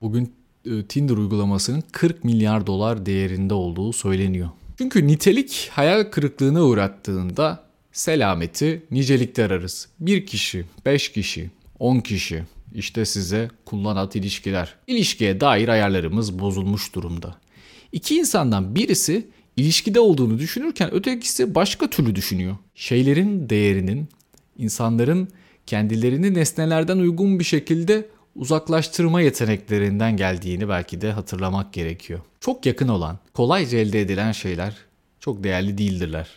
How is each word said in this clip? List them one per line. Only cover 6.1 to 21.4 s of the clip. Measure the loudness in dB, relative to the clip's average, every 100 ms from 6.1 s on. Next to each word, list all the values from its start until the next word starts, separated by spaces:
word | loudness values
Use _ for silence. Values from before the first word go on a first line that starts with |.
| -2 -4 0 2 4
uğrattığında | 4 4 2 -4 -6 -4 -2 0 -2 -2 _ _ _
selameti | -6 0 2 2 0 -2 -2 -2 -2 -4
nicelikte | -2 2 2 2 0
ararız. | 0 0 -4 -10 -14 -6
Bir | 0 0 0
kişi, | -6 -4 -6 -8 -6 0
beş | 0 0
kişi, | -4 -6 -6 -10 _ -20 -4
on | 0 2
kişi, | 0 -4 -4 -6 -8 -16 -14
işte | -10 -8 -4
size | -4 -4 -2 -2 -4 -10
kullanat | -10 -6 -2 -2 -2 -4
ilişkiler. | -6 -6 -4 -4 -4 -10 -4
İlişkiye | 0 0 0 0 2
dair | 4 4 4
ayarlarımız | 2 2 0 0 -2 -2 -2
bozulmuş | -2 -2 -2 -2 -4
durumda. | -8 -8 -8 -10 -16 _ _ -20 -20 -10
İki | -8 0 0
insandan | 2 2 2 0 0
birisi | 0 0 0 0 -2 -4 _ _ 0
ilişkide | 2 2 2 4
olduğunu | 6 6 2 0
düşünürken | -2 -4 -4 -2 -2
ötekisi | 0 -2 -4 -4 -2